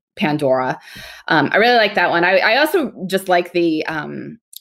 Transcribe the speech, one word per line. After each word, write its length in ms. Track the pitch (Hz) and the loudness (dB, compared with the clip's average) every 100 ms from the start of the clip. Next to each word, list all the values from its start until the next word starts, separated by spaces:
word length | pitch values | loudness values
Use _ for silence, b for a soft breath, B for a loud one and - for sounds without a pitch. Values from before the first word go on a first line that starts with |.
| _ - | _ -6
Pandora. 600 | 156 147 143 131 127 135 B B B B B | -2 0 0 0 0 -4 B B B B B
Um, 200 | 160 143 | 0 2
I 40 | - | 2
really 200 | 226 247 | 4 4
like 180 | 208 | 2
that 160 | 202 175 | 0 0
one. 120 | 170 | 2
I, 140 | 175 190 | 2 2
I 180 | - 233 | 2 2
also 340 | 311 359 277 - 180 | 2 0 -2 -6 -4
just 220 | 190 190 | -4 0
like 240 | 180 180 | 0 0
the, 340 | 180 170 156 - | 0 0 0 -4
um, 520 | 160 147 143 127 117 _ - | -6 -8 -10 -14 -16 _ -20